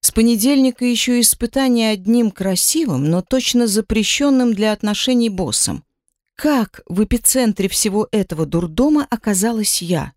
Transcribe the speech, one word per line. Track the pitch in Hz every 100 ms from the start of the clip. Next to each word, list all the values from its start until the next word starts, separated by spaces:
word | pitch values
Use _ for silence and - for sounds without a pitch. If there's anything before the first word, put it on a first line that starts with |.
С | -
понедельника | - 226 233 226 277 262 247 247
ещё | 240 - 247
испытание | 233 - 233 269 269 240 220
одним | 214 185 233 226
красивым, | - 196 185 - 320 311 135 147
но | 175
точно | 185 262 254 240 240
запрещённым | 202 208 220 208 - 285 269 247
для | 208 214
отношений | 208 214 208 247 247 233
боссом. | 190 160 - - - - _ _ _ _ _
Как | 302 285 220 - -
в | 175
эпицентре | 214 240 - 262 240 202 196
всего | - 220 196 214
этого | 214 185 156 156
дурдома | 160 165 156 269 302 277
оказалась | 226 - 190 220 226 208 -
я? | 170 175 151